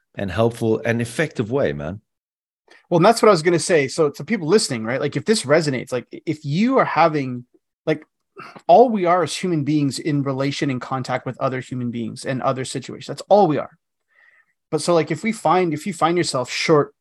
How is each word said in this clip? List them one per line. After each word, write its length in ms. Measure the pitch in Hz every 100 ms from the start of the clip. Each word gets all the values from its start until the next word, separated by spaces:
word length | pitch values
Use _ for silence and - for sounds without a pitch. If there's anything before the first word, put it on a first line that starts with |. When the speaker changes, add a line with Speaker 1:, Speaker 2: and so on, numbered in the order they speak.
| _ -
Speaker 1:
and 140 | 98
helpful 500 | 95 117 117 113 110
and 180 | 117 117
effective 480 | 120 - 151 - 107
way, 200 | 139 92
man. 280 | 73 76 104 _ _ _ _ _ _ _ - -
Speaker 2:
Well, 80 | 170
and 80 | 196
that's 160 | 226
what 80 | 220
I 20 |
was 120 | 180
gonna 160 | 165 170
say. 280 | - 165 131
So 220 | - 147
to 160 | - 147
people 220 | 220 156
listening, 360 | 214 - 120
right? 160 | 110 127
Like, 160 | 143 147
if 100 | -
this 180 | 220
resonates, 480 | 139 160 147 127 -
like, 160 | 123 - - -
if 180 | 151
you 340 | 143 160 240 262
are 60 | 156
having, 600 | 151 165 151 127 123 - _ _ _ -
like, 180 | 156 - _ _ - - - -
all 220 | 185 254
we 160 | 214 170
are 180 | 180
is 120 | 151 -
human 280 | 185 160
beings 360 | 135 151 139 120
in 220 | 156 143
relation 460 | 139 135 139 139 143
and 120 | 127
contact 440 | - 131 123 127 -
with 140 | -
other 200 | 135 127
human 320 | - 127 120
beings 340 | 117 110 117 -
and 160 | 131
other 240 | 135 131 127
situations. 420 | 139 - - -
That's 140 | 143 -
all 180 | 202 180
we 100 | 131
are. 200 | - _ _ _ _ _ _ _ _ _ _
But 120 | 156
so, 120 | 151
like, 180 | 170 156
if 120 | 156
we 80 | 226
find, 420 | 220 156 180 175
if 140 | 147 -
you 60 |
find 240 | 156 156 175
yourself 340 | 151 131 120
short 420 | - - 147 139 _